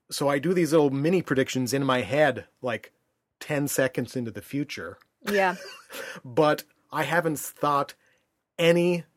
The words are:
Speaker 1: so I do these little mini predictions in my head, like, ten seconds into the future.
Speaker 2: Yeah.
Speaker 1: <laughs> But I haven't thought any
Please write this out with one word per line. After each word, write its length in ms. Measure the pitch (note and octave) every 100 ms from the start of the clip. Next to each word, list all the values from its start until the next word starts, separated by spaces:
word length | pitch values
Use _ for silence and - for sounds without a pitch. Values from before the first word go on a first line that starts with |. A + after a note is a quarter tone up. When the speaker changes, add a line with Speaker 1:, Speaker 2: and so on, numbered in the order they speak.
| -
Speaker 1:
so 180 | - C#3+
I 100 | C#3+
do 160 | D#3
these 180 | F#3 D#3
little 180 | D#3+ C#3+
mini 300 | C3+ D3+ F#3
predictions 540 | - C3+ B2+ C3 B2
in 100 | C3+
my 180 | C#3 B2+
head, 440 | G#2+ C#3+ D3 G#2+ - _
like, 300 | B2 A2 - _ _ _ _ -
ten 280 | - C#3+ C#3+
seconds 480 | - C3 - A#2+ C3
into 140 | A2+
the 100 | G#2
future. 560 | - C#3 C#3+ - E2+ G2+ _ _ G3+
Speaker 2:
Yeah. 260 | G3+ F#3 F#3
Speaker 1:
<laughs> 640 | - - - - - -
But 380 | C3 A#2+ D3+ D3 - _ _
I 100 | C#3+
haven't 360 | C#3+ E3 E3 D3
thought 540 | - - D3 C#3+ C#3+ - _ _ _ _ _ -
any 460 | E3+ F3 F3 F3 -